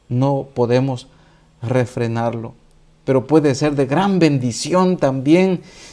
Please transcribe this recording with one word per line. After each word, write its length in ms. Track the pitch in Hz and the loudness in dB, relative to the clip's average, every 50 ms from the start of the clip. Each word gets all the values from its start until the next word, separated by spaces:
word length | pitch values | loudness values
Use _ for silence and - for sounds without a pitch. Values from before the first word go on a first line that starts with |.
| _ _ | _ _
no 400 | 123 123 131 139 143 135 - - - | -2 -2 0 0 -2 -2 -6 -8 -2
podemos 540 | - 123 113 120 127 131 135 131 123 - - _ _ _ _ _ _ _ _ _ _ | -2 0 2 2 0 0 0 -4 -8 -10 -18 _ _ _ _ _ _ _ _ _ _
refrenarlo, 920 | - 117 127 127 123 113 - - 120 117 113 117 117 117 117 117 113 117 - - _ _ _ _ _ _ _ _ _ | -8 -2 -2 0 -2 -2 -4 -6 -4 -4 -2 -2 -2 -4 -4 -6 -10 -12 -16 -20 _ _ _ _ _ _ _ _ _
pero 200 | - 135 131 117 | 0 0 0 0
puede 300 | - 151 160 147 151 131 | 4 2 4 4 4 0
ser 200 | - 147 151 147 | 0 -2 -2 0
de 100 | 139 139 | 0 -2
gran 340 | 120 139 160 190 202 196 185 | 0 0 0 0 0 2 2
bendición 800 | 165 156 143 135 123 123 110 - - 151 160 185 185 185 180 160 | 2 2 2 0 -2 -4 -6 -6 -6 -2 0 2 2 2 0 0
también 640 | - 139 131 135 127 143 160 180 185 190 185 165 - - - - - - | 0 -2 -2 -2 2 2 4 4 4 2 0 -4 -6 -14 -20 -20 -20 -20